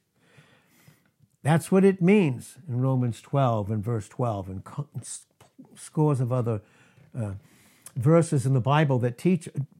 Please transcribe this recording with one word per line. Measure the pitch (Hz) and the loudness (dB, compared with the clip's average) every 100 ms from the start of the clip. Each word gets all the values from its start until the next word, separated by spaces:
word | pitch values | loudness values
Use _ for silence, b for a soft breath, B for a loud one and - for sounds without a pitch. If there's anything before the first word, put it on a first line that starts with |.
| _ _ b b b b b b b b b _ _ _ | _ _ b b b b b b b b b _ _ _
That's | 135 160 - | 0 0 2
what | 190 | 4
it | 196 190 | 4 4
means | 170 214 165 117 - - 143 | 4 4 4 -2 -10 -18 -8
in | 123 | -2
Romans | 131 131 123 110 | 0 0 -2 -4
twelve | - 143 131 113 101 | -4 0 0 0 -2
and | 110 | -4
verse | 101 117 - | -4 -6 -6
twelve | - 123 101 92 | -6 -4 -4 -8
and | 95 | -12
co-, | - - 143 - | -14 -12 -12 -12
s-, | - - _ _ _ _ - | -16 -18 _ _ _ _ -20
scores | - - - 151 135 | -20 -10 0 0 0
of | 123 | -2
other, | 127 117 107 b b b b b 131 | -2 -2 -4 b b b b b -8
uh, | 104 98 b b b b b - | -8 -8 b b b b b -2
verses | 127 165 160 147 | 4 4 4 0
in | 135 | 0
the | 135 | 0
Bible | 120 143 156 127 | 2 2 2 2
that | 123 120 | -2 -2
teach | 175 185 - - 139 _ | 0 0 -4 -10 -10 _